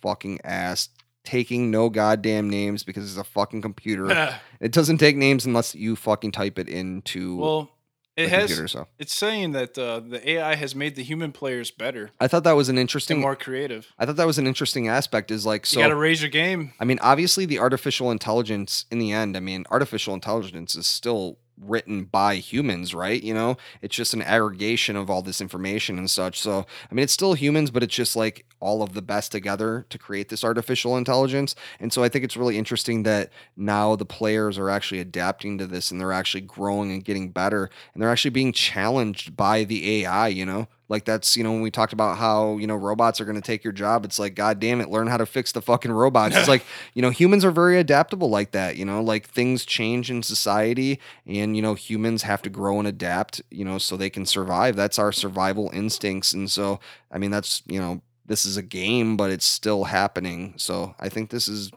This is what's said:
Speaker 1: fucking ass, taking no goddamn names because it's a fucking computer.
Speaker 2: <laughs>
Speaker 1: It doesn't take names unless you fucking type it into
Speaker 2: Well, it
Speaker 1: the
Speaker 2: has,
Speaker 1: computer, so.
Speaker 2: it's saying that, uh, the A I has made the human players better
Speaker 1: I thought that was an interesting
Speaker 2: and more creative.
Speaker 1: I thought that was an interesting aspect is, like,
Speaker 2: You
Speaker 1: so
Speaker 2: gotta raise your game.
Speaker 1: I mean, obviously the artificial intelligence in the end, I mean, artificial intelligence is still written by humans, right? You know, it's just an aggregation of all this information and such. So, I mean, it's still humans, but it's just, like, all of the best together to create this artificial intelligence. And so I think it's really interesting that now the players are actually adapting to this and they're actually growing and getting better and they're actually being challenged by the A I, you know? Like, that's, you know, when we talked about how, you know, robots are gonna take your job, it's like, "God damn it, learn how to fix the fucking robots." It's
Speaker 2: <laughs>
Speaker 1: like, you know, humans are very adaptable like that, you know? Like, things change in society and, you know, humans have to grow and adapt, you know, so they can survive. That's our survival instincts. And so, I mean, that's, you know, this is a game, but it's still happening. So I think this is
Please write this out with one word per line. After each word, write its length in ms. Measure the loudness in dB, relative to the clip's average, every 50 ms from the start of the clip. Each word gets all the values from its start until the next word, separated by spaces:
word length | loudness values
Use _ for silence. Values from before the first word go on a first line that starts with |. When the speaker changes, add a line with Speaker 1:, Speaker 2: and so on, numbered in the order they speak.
Speaker 1:
fucking 380 | -6 -4 -4 -4 -6 -8 -10 -10 -8
ass, 460 | -8 -6 -4 -4 -4 -2 -4 -4 -6 _ _ _ _ _ _ _
taking 460 | -2 0 0 0 0 0 0 0 2
no 180 | 4 4 4 4
goddamn 600 | 4 4 4 4 4 4 2 2 0 2 0 0
names 340 | 0 0 0 -2 -2 -4 -6
because 260 | -8 -10 -10 -10 -8
it's 100 | -10 -10
a 40 | -10
fucking 380 | -6 -2 -2 -2 -2 -4 -6
computer. 760 | -8 -8 -10 -8 -6 -4 -4 -2 0 2 2 2 2 0 -2 -6 -12
Speaker 2:
<laughs> 60 | -18 -10 -6
Speaker 1:
It 100 | -4 2
doesn't 280 | 4 4 4 6 6 6
take 160 | 6 6 6 6
names 260 | 6 4 4 4 2 2
unless 260 | 2 2 2 0 -4
you 220 | -4 -4 -2 -2
fucking 380 | -2 0 0 0 0 0 -4 -4
type 260 | -2 -2 -2 -2 -4
it 100 | -6 -6
into 640 | -6 -6 -6 -6 -6 -8 -8 -8 -6 -6 -6 -4 -4 -2
Speaker 2:
Well, 340 | 0 0 0 0 -2 -6 _ _ _ _ _ _ _ _ _
it 100 | -2 2
Speaker 1:
the 40 | 4
Speaker 2:
has, 120 | 4 4 4 2
Speaker 1:
computer, 160 | 0 -2 -2 -4
so. 200 | -6 -8 -10 -12 _ -14
Speaker 2:
it's 160 | -10 -6 -4
saying 380 | -2 0 0 0 0 -2 -2 -2
that, 220 | -2 -4 -4 -6
uh, 260 | -6 -6 -4 -4 -6
the 200 | -8 -8 -10 -4 -2 -2
A 100 | 0 0
I 140 | 0 0 0
has 220 | 0 -2 -4 -6
made 200 | -6 -6 -6 -6
the 60 | -8
human 300 | -8 -6 -6 -6 -6 -6
players 400 | -8 -6 -6 -4 -4 -4 -6 -8
better 400 | -10 -6 -6 -6 -6 -6 -10 -12 -2 0
Speaker 1:
I 80 | 2 4
thought 160 | 4 4 6
that 80 | 6
was 180 | 6 6 6 4
an 80 | 4 2
interesting 380 | 2 2 0 -2 -2 0 0
Speaker 2:
and 60 | 2 2
more 120 | 0 -2
creative. 560 | -4 -6 -8 -6 -6 -6 -6 -8 -10 -12 -14 _ -4
Speaker 1:
I 80 | -2
thought 120 | -2 2 2
that 100 | 2 4
was 100 | 4 2
an 80 | 2
interesting 420 | 2 2 0 -2 -2 0 0 0 2
aspect 440 | 2 0 0 0 -2 -2 -2 -2
is, 160 | -4 -2 0 0
like, 160 | -2 0 0
Speaker 2:
You 140 | 0 2 4
Speaker 1:
so 40 |
Speaker 2:
gotta 140 | 4 4 4
raise 260 | 4 4 2 2 2
your 80 | 0 0
game. 440 | 0 0 2 2 0 -2 -4 -8 -6 -2
Speaker 1:
I 60 | 0
mean, 140 | 0 2 4
obviously 460 | 6 6 6 6 4 4 2 2 2 0
the 100 | 0 2
artificial 540 | 2 2 2 0 0 -2 -2 0 0 0
intelligence 720 | 0 0 0 0 0 0 0 0 -2 -4 -4 -4 -4 -6 -6 -4
in 80 | -4 -2
the 120 | -2 0
end, 240 | 0 0 -2 -2 -4
I 40 | -6
mean, 260 | -6 -6 -8 -8 -4 -2
artificial 420 | 0 0 0 0 -2 -4 -4 -4 -6
intelligence 640 | -6 -4 -2 -2 -2 -4 -6 -10 -10 -8 -6 -6
is 100 | -4 -2
still 540 | -2 -2 -2 -2 -2 -2 -2 -2 -4 -8 -12 _ _ _ -18 -6
written 420 | -2 -2 -2 -2 -2 -4 -6 -4
by 300 | -2 0 2 4 4 2
humans, 580 | 0 -2 -4 -4 -2 0 0 -2 -2 -4 -6 -6
right? 260 | -4 -2 -2 -2 -2
You 120 | -2 -2 -2
know, 220 | 0 0 0 -2 -2 -6 -14 -16 -14
it's 140 | -10 -8 -6
just 180 | -4 -2 -2 -2
an 80 | -4 0
aggregation 720 | 2 2 4 2 2 -2 -4 -4 -2 0 0 0 0 -2
of 140 | -2 -2 -2
all 120 | -2 -2
this 180 | -2 -4 -6 -6
information 560 | -6 -6 -6 -6 -4 -4 -4 -2 -4 -4 -4 -4
and 120 | -2 -2
such. 300 | -2 -2 -2 -4 -4 -4
So, 240 | -4 -2 -2 -2 -4 -6 -10 -18 -16 -6
I 20 | -2
mean, 80 | 0 2
it's 100 | 2 2
still 200 | 2 2 2 2
humans, 340 | 2 2 2 2 2 2 2
but 120 | 0 0 0
it's 100 | 0 0
just, 200 | -2 -2 0 0
like, 300 | 0 0 -2 -2 -6 -12 _ _ _
all 220 | -2 -2 0 0 -2
of 100 | -4 -4
the 80 | -8
best 300 | -6 -4 -2 -2 -2 -4
together 540 | -6 -6 -4 -4 -4 -2 -2 -2 -2 -4 -6 -10
to 80 | -14 -16
create 320 | -12 -8 -8 -8 -6 -6
this 140 | -6 -2 -2
artificial 540 | 0 0 0 -2 -2 -2 -2 0 0 0 0
intelligence. 580 | 0 2 2 4 4 2 2 0 0 -2 -4 -8 -12 -16 -14 -8
And 120 | -6 -2 0
so 100 | 2 2
I 60 | 2
think 140 | 2 0 -2
it's 120 | -2 -2 -2
really 200 | 0 0 0 0
interesting 460 | -2 -2 -2 -2 -2 0 -2 0 2
that 280 | 2 2 2 0 -2 -8 -16 -20 -20 _ -6
now 380 | -2 0 2 2 4 2 2
the 100 | 0 -2
players 520 | -6 -6 -4 -2 0 0 0 0 0 -2 -2
are 120 | -2 -2
actually 300 | -2 -2 -2 -4 -6 -6
adapting 560 | -8 -6 -6 -2 -2 -2 -2 -4 -6 -8 -6 -6
to 60 | -6 -6
this 220 | -6 -6 -6 -6
and 80 | -4 -4
they're 120 | -4 -2 -2
actually 280 | -2 -2 -2 -4 -6
growing 500 | -8 -12 -8 -6 -4 -2 -2 -2 -2 -4
and 120 | -4 -6 -4
getting 260 | -4 -4 -4 -4 -6
better 400 | -4 -2 0 0 0 0 -2 -4 -6 -14 -20 -14 _
and 80 | -2 0
they're 80 | 2
actually 200 | 2 2 2 2
being 220 | 2 2 0 2 2
challenged 800 | 0 0 0 0 0 0 2 2 2 0 -2 -4 -8 -12 -8 -2
by 280 | 0 2 4 4 4 2
the 400 | 0 -2 -4 -2 0 0 0 0
A 20 | 0
I, 200 | 0 2 2 2
you 180 | 0 -2 -4
know? 220 | -4 -4 -4 -6 -8 _ _ _ -6
Like, 160 | -4 -4 0
that's, 320 | 0 0 0 2 2 2 2
you 60 | 2
know, 100 | 0 0
when 80 | 0
we 100 | -2 -2
talked 220 | 0 0 0 2 2
about 240 | 2 2 2 2 2
how, 400 | 2 4 4 4 4 2 0 0
you 100 | -2 -2
know, 80 | -2
robots 440 | -2 0 0 2 4 4 4 4 2
are 40 | -2
gonna 140 | -4 -4 -4
take 220 | -4 -4 -4 -4 -4
your 80 | -6 -6
job, 300 | -2 0 2 2 2 0
it's 160 | -2 -4 -4
like, 160 | -4 -4 -2
"God 240 | 0 0 0 2 2
damn 220 | 0 0 0 0
it, 80 | 0 0
learn 180 | 0 0 0 2
how 80 | 0 0
to 80 | -2
fix 280 | -2 -2 -4 -4 -4 -4
the 80 | -4
fucking 300 | 0 2 2 2 2 0
robots." 440 | 2 4 4 6 6 6 4 6 6
It's 120 | 6 8 8
Speaker 2:
<laughs> 80 | 6
Speaker 1:
like, 80 | 6 4 0 -10 -16 -16 -8 -2
you 80 | 0
know, 80 | 2 2
humans 340 | 4 6 6 6 8 6 6
are 60 | 6
very 280 | 6 6 6 6 6 6
adaptable 500 | 6 6 6 6 4 4 0 -2 0 2
like 220 | 2 2 0 0
that, 240 | -2 -2 -2 -2 -2
you 80 | -4 -4
know? 160 | -4 -2 -2
Like, 260 | 0 0 0 -2 -2 -4
things 360 | -2 0 2 2 2 0 -2
change 460 | -2 -2 -2 0 0 0 -2 -2 -4
in 100 | -4 -4
society 800 | -4 -4 -2 -2 0 2 2 2 2 2 2 2 0 0 -2 -2 -6 -12 -20 -20 _
and, 300 | -6 -4 -2 -2 0 0
you 60 | 0 0
know, 100 | 0 -2
humans 480 | -4 -4 -6 -4 -2 0 0 0 0 -2
have 180 | -2 -2 -4 -4
to 60 | -8
grow 280 | -8 -4 -2 0 0 0
and 100 | 0 -2
adapt, 540 | -4 -4 -4 -2 -2 -2 -2 -4 -6 -12 -14 _
you 140 | -10 -8 -6
know, 120 | -6 -4 -4
so 160 | -4 -4 -4 -4
they 120 | -4 -4
can 160 | -4 -4 -4
survive. 500 | -2 -2 -2 -2 0 0 2 2 2 2
That's 240 | 2 0 0 2 2
our 120 | 0 0 0
survival 580 | 0 -4 -4 -2 0 0 0 0 0 -2 -4 -4
instincts. 600 | -4 -4 -2 -2 -2 -2 -2 -2 0 0 -2 -2
And 180 | -2 -2 -4
so, 280 | -2 -2 -2 -2 -4 -4 -8 -14 -20 -20 _ _
I 80 | -6 -4
mean, 140 | -4 -2
that's, 320 | -2 -2 -2 -4 -4 -6 -6 -6
you 120 | -6 -6
know, 220 | -4 -4 -6 -8 -12 _ _ _ _
this 200 | -4 -2 -2 -2
is 100 | -2 -2 -6
a 40 |
game, 540 | -8 -8 -6 -4 -2 0 2 2 2 2 2 2
but 120 | 2 0
it's 140 | 0 0 0
still 400 | 0 0 0 0 0 0 0 0
happening. 680 | 0 2 2 2 2 0 -4 -6 -6 -6 -8 -10 -10 -10 -8
So 360 | -6 -4 -4 -4 -4 -6 -8 -8
I 80 | -8 -6
think 200 | -6 -6 -6 -6
this 160 | -4 -4 -4 -4
is 240 | -4 -6 -8 -10 -12